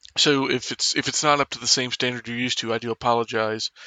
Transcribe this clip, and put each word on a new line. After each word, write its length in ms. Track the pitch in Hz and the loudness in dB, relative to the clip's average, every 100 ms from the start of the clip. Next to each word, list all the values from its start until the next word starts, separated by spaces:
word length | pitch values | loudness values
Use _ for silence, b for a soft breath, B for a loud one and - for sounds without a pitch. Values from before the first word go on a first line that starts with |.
| - - | -10 0
So 320 | 151 143 135 | 2 2 2
if 200 | 131 - | -2 -4
it's, 240 | 120 - - | -2 -2 0
if 120 | 139 | -2
it's 160 | - | 0
not 160 | 151 147 | 2 2
up 100 | 139 | 2
to 80 | 123 | -4
the 80 | 117 | 0
same 260 | - 127 | 2 2
standard 360 | - 127 123 117 | -2 -2 -4 -6
you're 80 | 120 | -4
used 220 | 127 - | -2 -2
to, 160 | 113 | 0
I 40 | 113 | -2
do 140 | 117 | -2
apologize. 800 | 113 123 117 113 113 110 110 - B | -2 2 2 2 0 0 -2 -6 B